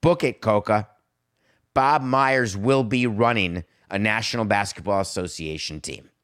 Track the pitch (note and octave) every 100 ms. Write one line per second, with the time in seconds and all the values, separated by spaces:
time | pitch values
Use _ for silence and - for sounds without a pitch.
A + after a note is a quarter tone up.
0 | D#3+ F3 C#3 A2 - G#2 - G#2+ G#2+ _
1 | _ _ _ _ _ _ _ - C3+ D3
2 | C3 C3 C3+ C3+ A#2+ G2 G#2+ C3+ B2 B2+
3 | B2 G#2 A#2 A#2+ F#2 F2 F2 _ _ G2
4 | G#2+ G#2+ A2+ B2 G#2+ G2+ G2+ - F2+ G2
5 | G2 - F2+ - D#2 D#2 - D#2 - C2
6 | - _